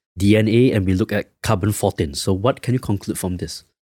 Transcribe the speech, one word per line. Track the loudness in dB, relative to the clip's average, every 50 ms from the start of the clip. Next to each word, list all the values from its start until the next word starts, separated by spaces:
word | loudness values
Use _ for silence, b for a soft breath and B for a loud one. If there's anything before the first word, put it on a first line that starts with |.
| _ _ -8
D | 0 2 4 4 4
N | 4 4
A, | 4 4 4 4 4
and | 2 2
we | 2 2
look | 0 0 0 -2
at | -4 -4 -6 _ _ -2
carbon | -2 0 0 0 0 -2
fourteen. | 0 -2 -2 -2 -2 -4 -4 -6
So | -6 -4 -2 -2
what | 0 0 -2 -2 -2 -4
can | -4 -4
you | -2
conclude | -2 -4 -4 -4 -4 -8 -8 -6
from | -6 -6 -6
this? | -6 -8 -10 -12 -14 -18 _ _ _ _ _ _